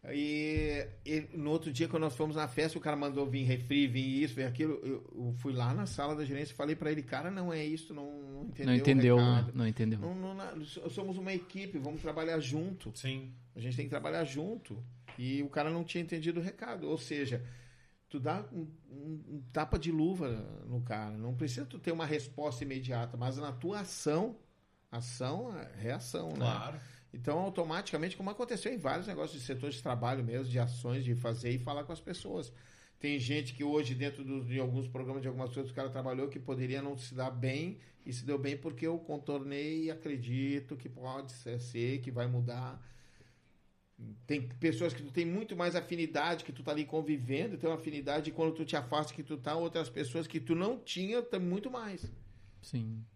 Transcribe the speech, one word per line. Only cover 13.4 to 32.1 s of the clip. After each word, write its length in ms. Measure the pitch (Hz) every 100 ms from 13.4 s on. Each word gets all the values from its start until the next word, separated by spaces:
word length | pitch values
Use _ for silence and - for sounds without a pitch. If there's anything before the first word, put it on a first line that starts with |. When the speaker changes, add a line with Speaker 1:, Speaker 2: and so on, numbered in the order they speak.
| -
Speaker 1:
A 60 | -
gente 160 | 120 127
tem 80 |
que 60 | 131
trabalhar 340 | 143 151 165
junto. 580 | 156 135 170 226 - 107 123 - - -
E 240 | 123 139
o 80 | 143
cara 180 | 147 151
não 140 | 165
tinha 180 | 170 175
entendido 380 | 170 170 156 170
o 20 |
recado. 460 | 175 - 240 214 151
Ou 80 | 156
seja, 480 | - 147 135 120 - - - - - - _
tu 100 | 147
dá 240 | 135 180 202
um, 160 | 175 156 160 -
um, 340 | 135 147 156 - 147
um 60 | 123
tapa 260 | 151 151 -
de 140 | 156
luva 380 | 160 160 190 143 110 104 104 107
no 140 | 123
cara. 340 | 120 107 107 107
Não 160 | 117
precisa 320 | 123 151 123 285
tu 120 | 196
ter 140 | 160
uma 140 | 165 156
resposta 580 | 151 131 - 151 -
imediata, 540 | 139 131 127 120 120 120
mas 180 | 127 131
na 160 | 147
tua 280 | 123 165 208
ação, 580 | 185 - 151 156 220 226 - _ _ _ _
ação 640 | 120 120 - 127 170 247 220
é 120 | - -
reação, 520 | 110 127 - 175 165
né? 60 | 151
Speaker 3:
Claro. 440 | 123 104 110 147 - - -
Speaker 1:
Então, 280 | - 123 156
automaticamente, 760 | 190 185 165 165 196 147 170 185
como 140 | 190
aconteceu 420 | 208 240 220 208
em 60 | 247
vários 300 | 143 151 196
negócios 320 | 160 156 151
de 40 |
setor 240 | 123 127 143
de 120 | -
trabalho 400 | - 120 120 135
mesmo, 220 | 117 120 127
de 120 | 123
ações, 440 | 120 - 120 127
de 80 | 127 120
fazer 340 | 123 113 120
e 80 | 127
falar 240 | 123 143
com 100 | 147
as 80 | 165
pessoas. 520 | -